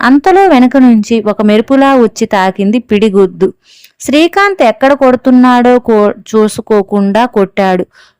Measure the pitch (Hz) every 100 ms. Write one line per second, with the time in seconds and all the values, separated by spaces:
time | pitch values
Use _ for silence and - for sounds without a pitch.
0 | 240 285 381 370 392 269 247 277 254 220
1 | 202 233 208 202 214 214 226 269 277 269
2 | 226 - 220 202 190 190 196 240 - 208
3 | 220 190 185 175 190 - _ _ _ _
4 | - 285 339 392 403 381 247 214 269 277
5 | 262 247 262 254 254 247 247 247 240 214
6 | 208 202 - 220 214 - - 214 196 208
7 | 196 202 247 220 190 - 190 185 185 _
8 | _ _